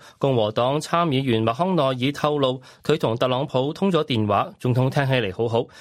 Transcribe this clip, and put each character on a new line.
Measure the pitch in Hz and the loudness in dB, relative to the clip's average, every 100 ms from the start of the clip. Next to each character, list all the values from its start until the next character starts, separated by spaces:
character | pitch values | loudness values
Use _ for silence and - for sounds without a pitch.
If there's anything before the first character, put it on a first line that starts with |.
| - - | -8 -2
共 | 139 | 0
和 | 123 107 | 2 2
黨 | 110 123 147 | 0 0 -2
參 | - 170 170 | -2 -2 0
議 | 131 | 0
員 | 135 110 | 0 0
麥 | 110 | 0
康 | 120 180 175 | 0 0 2
奈 | |
爾 | 135 131 131 | 0 0 -2
透 | 143 151 147 | 0 -2 0
露， | 135 131 - - | 0 -2 -8 -8
佢 | - 156 | -2 0
同 | 131 113 | 0 0
特 | 127 | 0
朗 | 127 156 | 0 -2
普 | 127 139 | -2 -2
通 | 160 196 | -2 0
咗 | 165 | 0
電 | - 117 104 | 0 0 2
話， | 101 - - | 0 -2 -4
總 | 123 | -2
統 | 123 131 | 2 2
聽 | 147 135 | 0 0
起 | |
嚟 | 131 101 | 0 -2
好 | 92 113 | -2 -2
好， | 117 139 - | 0 -2 -10